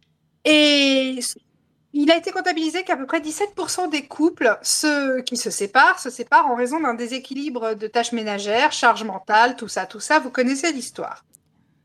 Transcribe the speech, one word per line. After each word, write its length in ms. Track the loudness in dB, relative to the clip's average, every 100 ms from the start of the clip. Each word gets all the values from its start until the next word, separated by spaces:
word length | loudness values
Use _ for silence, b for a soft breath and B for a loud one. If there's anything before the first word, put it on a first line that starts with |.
| _ _ _ _
Et 760 | 4 6 6 4 4 2 0 -4 -8 -10 _ _ _ _ _
il 180 | 0 2
a 60 | 2
été 160 | 0
comptabilisé 500 | -4 -2 -2 -2 -4
qu'à 140 | -4 -4
peu 100 | -2
près 140 | -4
dix-sept 340 | -4 -4 -6
pour 160 | -6 -6
cent 160 | -4 -4
des 160 | -4 -6
couples, 520 | -2 0 2 0 0
ceux 600 | -2 -2 0 0 0 -2
qui 140 | -4 -6
se 140 | -6
séparent, 500 | -6 0 4 4 4
se 100 | -4
séparent 360 | -10 2 4 4
en 80 | 0
raison 240 | -2 -2
d'un 140 | -2
déséquilibre 800 | -2 -6 -8 -8 -8 -6 -4 -4
de 120 | -4 -4
tâches 260 | -2 -2
ménagères, 600 | -2 -4 -4 -2 2 2
charge 320 | 2 2 2
mentale, 500 | -2 -8 2 4 4 2
tout 120 | -8
ça, 180 | -8 -8
tout 140 | -8
ça. 180 | 0 0
Vous 120 | 0
connaissez 420 | -2 0 0 -2
l'histoire. 520 | -4 -8 -10 -12 -12 _ _ _ _ _ _